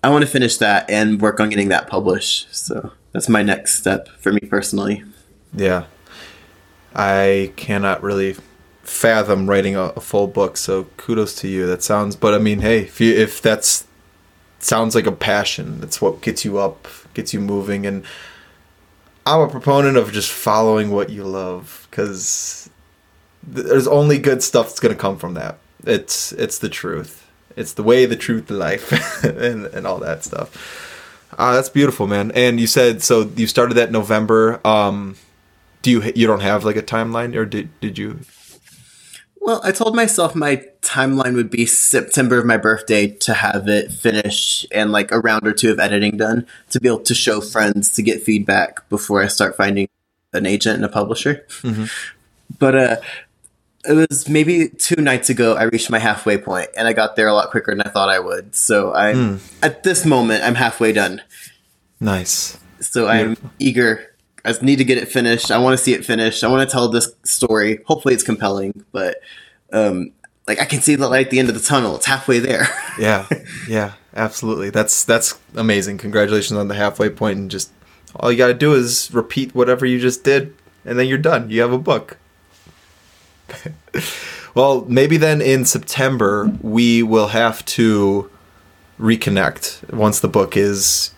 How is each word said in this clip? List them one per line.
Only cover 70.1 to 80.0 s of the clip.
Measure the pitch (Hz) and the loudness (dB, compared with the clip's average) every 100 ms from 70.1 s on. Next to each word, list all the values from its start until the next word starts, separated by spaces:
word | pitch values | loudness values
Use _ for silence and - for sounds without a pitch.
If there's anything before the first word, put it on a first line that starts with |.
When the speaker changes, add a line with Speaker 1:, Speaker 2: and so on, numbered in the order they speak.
| _ - _ - | _ -20 _ -6
Speaker 1:
like, | 107 | -2
I | |
can | - 143 | -2 0
see | 143 | 2
the | 143 135 | 2 4
light | 127 131 | 2 2
at | |
the | 127 | 2
end | 127 | 2
of | 110 | 0
the | |
tunnel. | - 139 113 69 | 0 0 0 -2
It's | - | -2
halfway | 135 - 123 | -2 2 2
there. | 127 120 - - | 2 0 0 -4
<laughs> | - - | -10 -2
Speaker 2:
Yeah. | 107 104 98 - - - - | 0 0 0 -6 -6 -14 -4
Yeah, | 110 104 101 _ | -4 -4 -8 _
absolutely. | - 110 - 113 107 98 | -6 -6 -4 -6 -4 -2
That's, | 104 110 - | -2 0 0
that's | - 113 - - _ - | 2 2 2 -6 _ -2
amazing. | 110 101 95 98 | 2 2 0 -6
Congratulations | - 107 104 107 98 104 | -2 2 4 2 0 -4
on | 101 | -4
the | 101 | 0
halfway | 104 - 107 | -2 0 -2
point, | - 107 98 | 0 -4 -2
and | 95 | -6
just | 95 - _ _ _ - | -8 -10 _ _ _ -20
all | - 120 | -4 0
you | 120 | 4
gotta | 127 | 4
do | 120 147 | 4 4
is | 139 120 117 - | 4 2 -2 -2
repeat | 82 - - 131 123 | -4 -2 -4 -4 0
whatever | 123 127 131 | 2 2 0
you | |
just | 123 | 0